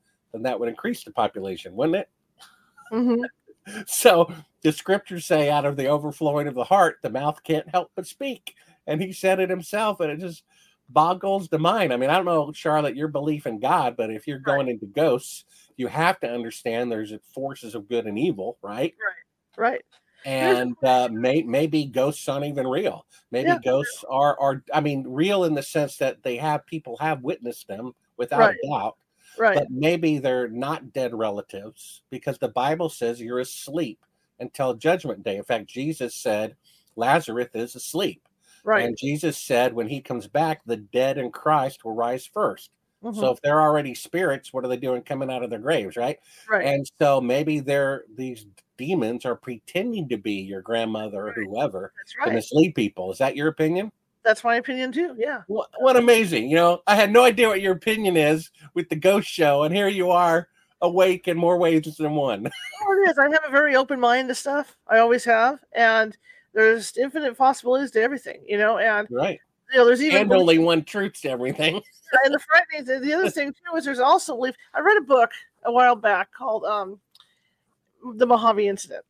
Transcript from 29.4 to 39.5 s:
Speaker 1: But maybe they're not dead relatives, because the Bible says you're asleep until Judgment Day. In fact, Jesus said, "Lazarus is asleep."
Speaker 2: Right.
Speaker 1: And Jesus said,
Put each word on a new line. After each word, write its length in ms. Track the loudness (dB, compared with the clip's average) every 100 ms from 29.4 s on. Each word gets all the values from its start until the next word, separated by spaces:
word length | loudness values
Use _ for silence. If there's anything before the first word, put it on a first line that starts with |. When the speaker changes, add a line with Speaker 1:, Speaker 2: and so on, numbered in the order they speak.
| 2
Speaker 1:
But 160 | 2 0
maybe 480 | -2 0 2 0 0
they're 300 | 0 -2 -2
not 440 | -6 -6 -6 -8
dead 220 | -6 -4
relatives, 880 | -2 -4 -4 -10 -14 -16 -20 -20 -20 -16
because 260 | -12 -8 -6
the 140 | -4
Bible 400 | -2 -2 -2 -4
says 280 | -4 -6 -6
you're 200 | -6 -6
asleep 640 | -6 -10 -8 -6 -6 -10 _ _ _ -18
until 340 | -12 -4 -4
Judgment 480 | -2 0 0 -2 -8
Day. 160 | -6 -6
In 40 |
fact, 260 | -4 -6 -6
Jesus 460 | -8 -6 -6 -8
said, 400 | -6 -4 -2 -4 -10 _ _ _ -4
"Lazarus 520 | 0 0 0 -6 -6
is 200 | -6 -10
asleep." 540 | -10 -8 -4 -6 -6 _ _ _ _
Speaker 2:
Right. 220 | -2 0
Speaker 1:
And 120 | 0 -4
Jesus 420 | -6 -4 -4 -6
said, 340 | -2